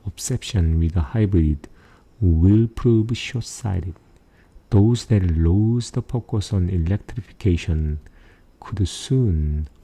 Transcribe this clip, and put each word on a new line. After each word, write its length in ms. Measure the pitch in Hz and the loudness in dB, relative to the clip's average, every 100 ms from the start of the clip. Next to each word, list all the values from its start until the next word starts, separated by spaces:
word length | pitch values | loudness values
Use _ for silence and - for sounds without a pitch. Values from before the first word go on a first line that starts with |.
| 101 | -12
obsession 720 | - - 123 - 101 82 80 | -10 -6 -6 -4 0 2 2
with 140 | 82 | 0
the 80 | 82 | 0
hybrid 680 | 73 113 104 90 78 71 - - - _ _ - | -2 0 2 2 2 0 -6 -20 -20 _ _ -2
will 480 | 92 80 92 107 113 | 2 4 6 4 2
prove 480 | - 123 113 110 117 | 0 2 2 0 -4
short-sighted. 800 | - 120 113 - 107 92 90 - _ _ _ _ _ - - | -6 -8 -8 -8 -6 -4 -6 -12 _ _ _ _ _ -20 0
Those 360 | 101 107 120 - | 4 4 2 0
that 180 | 107 | 0
lose 640 | 90 80 82 95 110 120 117 | 2 2 2 2 2 0 -4
the 120 | 123 | -8
focus 500 | - 123 - 110 - | -6 -8 -6 -6 -2
on 160 | 101 90 | -2 -2
electrification 1300 | 90 80 104 - - - - 104 85 - 80 78 73 - - - _ _ - | -2 -2 -4 -6 -14 -14 -4 0 0 0 -2 -2 -6 -10 -20 -20 _ _ -20
could 260 | - 101 92 | -10 -4 -4
soon 800 | - - 131 117 80 76 73 73 _ | -4 -2 0 2 0 -2 -4 -6 _